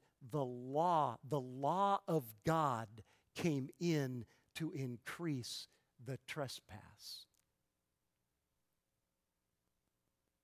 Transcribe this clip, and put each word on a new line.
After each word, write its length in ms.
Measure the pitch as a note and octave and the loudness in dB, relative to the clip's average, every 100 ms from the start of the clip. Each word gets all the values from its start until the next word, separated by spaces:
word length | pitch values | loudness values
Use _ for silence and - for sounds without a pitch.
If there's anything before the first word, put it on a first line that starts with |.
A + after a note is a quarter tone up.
| - _ | -18 _
the 240 | C3 D3 | -6 -2
law, 760 | C3 B2 B2+ C#3+ F3 E3 C#3 A#2 | -2 -4 -2 2 4 6 4 0
the 160 | C3 D3 | -2 -2
law 600 | B2+ B2+ C#3 F3 G3+ G3 - | -2 0 2 4 4 2 2
of 180 | D#3+ A#2+ - | 0 0 -4
God 580 | - D#3+ D3 A#2 A2+ A2 - _ _ | 2 4 4 2 -2 -10 -20 _ _
came 360 | - F3 C#3+ C3 - | -2 2 2 -2 -2
in 460 | F3 D#3+ C3+ B2 A2 _ _ - | 2 4 2 -2 -8 _ _ -6
to 160 | D#3+ | -4
increase 960 | D#3 C3 A#2+ - - E3+ C#3 A2+ - - _ _ - | -2 -4 -6 -10 -4 -2 -2 -2 -8 -10 _ _ -14
the 140 | B2 B2+ - | -8 -8 -6
trespass. 1000 | - C3+ - - G#2 - - - - - _ _ _ _ _ _ _ _ _ _ _ _ _ _ _ _ _ _ _ _ _ _ _ _ _ _ _ _ _ _ _ | -4 -4 -6 -12 -16 -16 -18 -14 -14 -16 _ _ _ _ _ _ _ _ _ _ _ _ _ _ _ _ _ _ _ _ _ _ _ _ _ _ _ _ _ _ _